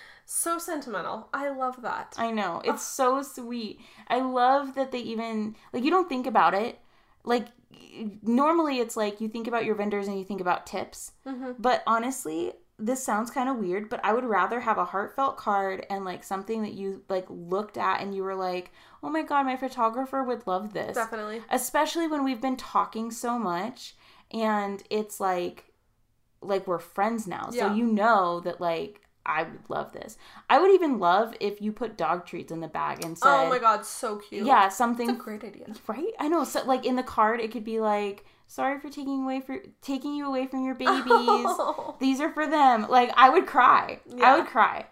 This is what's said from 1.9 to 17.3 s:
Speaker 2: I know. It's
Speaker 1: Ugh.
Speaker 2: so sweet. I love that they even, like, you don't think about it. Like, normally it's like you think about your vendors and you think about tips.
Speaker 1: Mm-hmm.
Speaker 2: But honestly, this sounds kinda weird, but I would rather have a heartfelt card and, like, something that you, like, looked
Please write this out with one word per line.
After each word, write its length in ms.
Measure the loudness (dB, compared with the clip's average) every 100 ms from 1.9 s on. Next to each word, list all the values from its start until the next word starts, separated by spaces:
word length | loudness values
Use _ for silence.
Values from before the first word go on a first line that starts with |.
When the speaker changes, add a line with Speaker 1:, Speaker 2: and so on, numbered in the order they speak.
| -8 -8 -6
Speaker 2:
I 140 | -4
know. 280 | -2 -4 -4
It's 60 | -4
Speaker 1:
Ugh. 100 | -4
Speaker 2:
so 420 | -6 0 2 0
sweet. 580 | -4 -12 -10 -8 -8 -12 -20 -14 -4
I 140 | -2
love 520 | 0 2 4 4 0
that 180 | -4 -4
they 60 | -4
even, 560 | -6 -6 -4 -4 -6 -8 -10
like, 120 | -2
you 80 | 2
don't 180 | 2 2
think 160 | -2 0
about 300 | 4 4 4
it. 240 | -2 -8 _ _ _ _
Like, 260 | -2 -2 -2 _ _ -20 -20 -12 -12 -8
normally 560 | 0 4 4 4 2 0
it's 180 | -2 -2
like 240 | -2 -2
you 60 | -8
think 200 | -6 -4
about 180 | -2 0
your 100 | -2
vendors 320 | -2 -2 -4
and 100 | -6
you 60 | -6
think 160 | -4
about 240 | -2 -2 -4
tips. 460 | -8 -8 -12 -18 _ -12
Speaker 1:
Mm-hmm. 240 | -10 -10 -2
Speaker 2:
But 240 | 0 2 2
honestly, 680 | 0 0 -4 -6 -6 -6 -8 _ -8
this 240 | -4 -2
sounds 260 | -2 -2 -2
kinda 240 | -4 -2
weird, 340 | -2 -2 -4 -4
but 120 | -4
I 100 | 0
would 120 | 0 2
rather 360 | 2 2 0
have 160 | 0 0
a 60 | 0
heartfelt 520 | -2 -4 -2 -2 -2
card 480 | -2 0 0 -4 -8
and, 120 | -8 -8
like, 180 | -10
something 400 | -8 -8 -6 -4
that 100 | -4
you, 300 | -6 -8 -8 -4
like, 180 | -4
looked 480 | -4